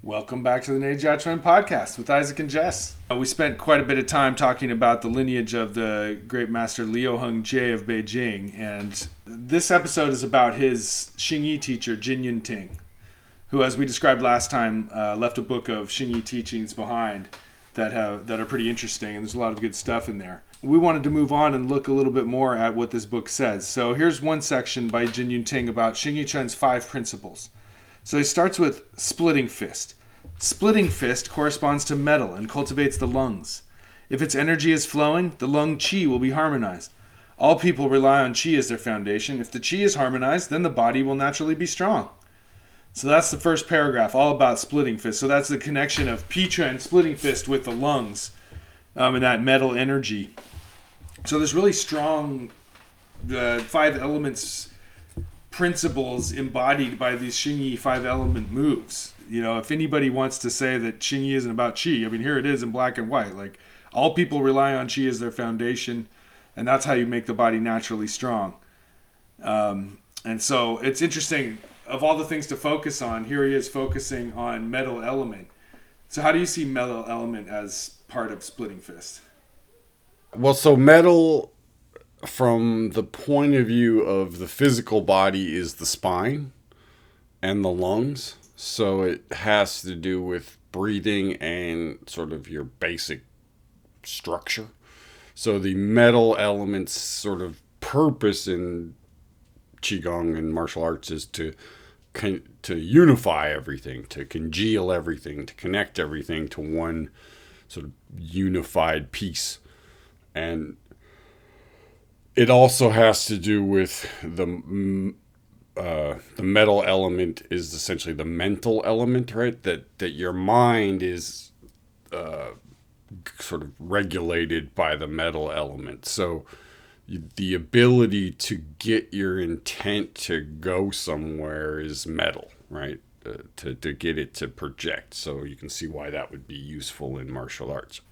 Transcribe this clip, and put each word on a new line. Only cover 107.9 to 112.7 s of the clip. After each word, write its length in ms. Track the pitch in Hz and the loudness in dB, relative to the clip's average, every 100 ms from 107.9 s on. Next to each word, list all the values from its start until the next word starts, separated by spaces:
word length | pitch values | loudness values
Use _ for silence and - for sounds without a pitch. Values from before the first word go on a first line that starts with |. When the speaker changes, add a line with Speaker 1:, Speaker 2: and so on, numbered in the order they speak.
| - _ | -18 _
Speaker 2:
unified 960 | - 80 90 95 92 - 90 80 78 71 | -16 -6 -2 0 0 0 2 2 0 -4
piece. 480 | - 98 80 - - - _ _ - _ _ _ | -8 -6 -6 -8 -10 -20 _ _ -20 _ _ _
And 420 | - 82 82 78 - _ - _ - - _ _ _ _ _ _ _ _ _ _ - | -8 -6 -6 -8 -14 _ -20 _ -20 -20 _ _ _ _ _ _ _ _ _ _ 4
it 140 | 120 | 8
also 400 | 127 127 | 10 10